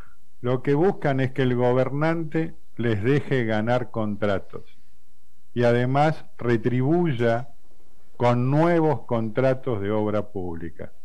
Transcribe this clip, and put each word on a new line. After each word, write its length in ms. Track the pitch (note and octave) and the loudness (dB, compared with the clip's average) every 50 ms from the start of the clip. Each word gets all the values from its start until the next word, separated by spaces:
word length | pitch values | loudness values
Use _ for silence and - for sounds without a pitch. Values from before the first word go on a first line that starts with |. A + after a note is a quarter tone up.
| - - - - - - - - | -8 -8 -8 -8 -8 -8 -6 -4
Lo 220 | - A#2+ B2+ B2 - | -2 0 0 0 2
que 100 | C#3+ C#3+ | 0 2
buscan 480 | D3 F3 G3+ F#3+ - - D3 C3+ C3 | 4 4 2 2 2 0 0 2 2
es 100 | C3 B2+ | 0 0
que 120 | C3 C#3+ C3 | 0 0 2
el 120 | B2+ B2 | 2 2
gobernante 1000 | A#2+ B2 B2 B2 C3 B2+ B2+ C3+ C#3+ D#3 E3 E3 E3+ E3 D3 D#3+ D#3+ D#3+ F3 - - - - - | 2 2 4 4 4 2 0 0 0 0 0 0 0 -2 -2 -2 -2 -2 -2 -6 -8 -8 -8 -6
les 260 | - A#2 A#2+ A2 G2 G#2 | -2 0 0 0 2 2
deje 400 | B2+ D3 C#3 - - C#3+ B2+ A#2 | 2 2 2 2 0 0 0 2
ganar 440 | A2 A2 G#2+ A2 A#2 B2 B2 A#2+ - | 2 0 0 2 2 2 0 0 -2
contratos 760 | - A#2 G#2+ G#2 G2+ G2 G#2+ G2+ G2 F#2 - - - - - - - - - - - - - - - - - - - - - - - | -2 -2 -2 -2 -2 0 0 0 0 0 -2 -4 -6 -6 -8 -8 -8 -8 -8 -8 -8 -8 -8 -8 -8 -8 -8 -8 -8 -8 -6 -4 0
y 100 | A#2+ A#2+ | 2 4
además 600 | A#2 A#2+ A#2+ B2 B2+ C3+ C#3 D3+ D#3+ D3+ - - - - | 4 4 4 2 2 2 2 2 2 0 -2 -6 -8 -6
retribuya 1120 | - A2+ A#2+ A#2+ G#2+ A2+ B2 B2 B2+ B2+ C#3+ E3 F3 F3 E3 B2+ A2 A#2+ A#2 A2+ A#2+ B2+ - - - - - - - - - - - - - - | -4 0 2 2 2 2 0 0 2 2 2 2 4 2 2 2 2 2 2 2 0 -2 -6 -8 -8 -8 -8 -8 -8 -8 -8 -8 -8 -8 -6 -2
con 360 | - B2 A#2+ A#2+ B2 B2 C3 | 2 2 4 4 4 2 2
nuevos 560 | C#3+ D3+ D#3+ E3+ F3 E3 D#3+ D#3 C#3 - - | 4 4 4 4 4 4 4 2 2 0 -2
contratos 720 | - A#2+ A2+ A2+ A2 G#2 C3 C3 C3 C3 C3 - C3+ A#2 G2+ | -2 -2 -2 0 0 0 2 2 2 2 0 -2 -2 -2 0
de 80 | G2 G2+ | 0 0
obra 380 | G#2+ G#2+ G#2+ G#2 G#2 G#2+ G2+ | 0 0 0 2 0 0 -2
pública, 640 | - - G2 F2+ F2+ E2 E2 E2+ E2 - - E2+ - - - | -2 -6 -6 -4 -4 -4 -6 -6 -6 -6 -8 -8 -8 -8 -8